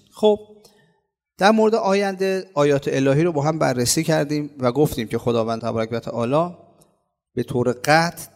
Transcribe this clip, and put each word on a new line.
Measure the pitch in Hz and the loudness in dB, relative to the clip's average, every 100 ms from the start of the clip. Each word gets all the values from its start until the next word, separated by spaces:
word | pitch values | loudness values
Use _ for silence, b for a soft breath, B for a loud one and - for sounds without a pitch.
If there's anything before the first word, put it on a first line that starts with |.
| _ | _
خب، | - 214 208 - - b b b b b _ _ - | -2 0 0 -4 -20 b b b b b _ _ 0
در | 190 | 2
مورد | 220 220 226 | 4 4 2
آینده | 190 196 202 185 190 190 185 | 0 0 -2 -2 -2 -4 -4
آیات | 147 147 139 147 | 0 2 2 0
الهی | 139 135 139 | 0 2 2
رو | 175 | 2
با | 151 | 0
هم | 147 156 | -2 0
بررسی | 143 123 123 160 | 0 0 0 0
کردیم | 160 156 147 151 147 - | 0 0 0 -4 -6 -4
و | 127 | -2
گفتیم | 127 151 - 110 | 2 0 0 -4
که | 113 | -4
خداوند | 123 117 110 113 | -2 0 -2 -4
تبارک | 113 113 113 | -4 -4 -4
و | 117 | -6
تعالی | - 120 117 147 175 175 - _ _ _ _ _ _ 123 | -6 -4 0 0 -2 -6 -20 _ _ _ _ _ _ -8
به | |
طور | 123 127 123 | -4 -2 -2
قطع | 117 - 160 170 - - | -2 2 2 2 -4 -18